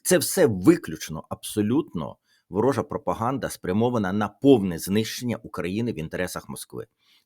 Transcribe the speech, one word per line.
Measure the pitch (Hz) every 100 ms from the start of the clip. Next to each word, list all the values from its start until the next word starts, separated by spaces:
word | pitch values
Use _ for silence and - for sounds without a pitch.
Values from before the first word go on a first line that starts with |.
Це | - 180
все | - - 143
виключно, | 95 95 170 - 78 - 78 -
абсолютно | 85 - 107 104 139 - 85 65 - _ _ -
ворожа | 92 123 120
пропаганда, | - 92 - 85 113 135 78
спрямована | - 87 98 120 123 92
на | 104 110
повне | - 139 123 95 80
знищення | - 104 110 - 123 104
України | - - 87 101 120
в | 78
інтересах | 80 82 90 80 -
Москви. | 67 - 62 - _ _ _